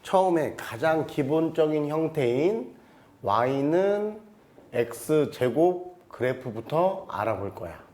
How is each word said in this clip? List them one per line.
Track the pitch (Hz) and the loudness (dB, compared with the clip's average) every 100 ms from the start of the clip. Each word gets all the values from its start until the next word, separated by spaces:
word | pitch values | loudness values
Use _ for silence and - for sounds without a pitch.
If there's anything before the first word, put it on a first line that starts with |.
처음에 | - 190 185 170 127 - | 2 2 4 2 0 -4
가장 | - 117 160 160 139 | -10 -2 0 0 -2
기본적인 | - 135 160 165 160 156 151 147 | -2 0 2 0 2 2 2 0
형태인 | 156 160 160 123 123 165 226 - - - - - _ | -2 -2 0 2 4 2 0 -6 -14 -20 -20 -20 _
Y는 | 95 104 123 139 143 170 196 208 208 214 - - - - - | 0 2 2 2 2 2 2 0 -2 -8 -18 -20 -20 -20 -6
X제곱 | 117 117 - - 156 143 - 123 120 175 180 - - - | -2 -2 -4 0 2 2 0 0 4 2 2 -8 -18 -20
그래프부터 | - 127 127 127 110 117 156 185 190 - | -4 -2 -2 -6 -10 -4 0 0 0 -8
알아볼 | - 107 98 98 | -4 -2 -2 -6
거야. | - 87 80 - | -8 -12 -14 -20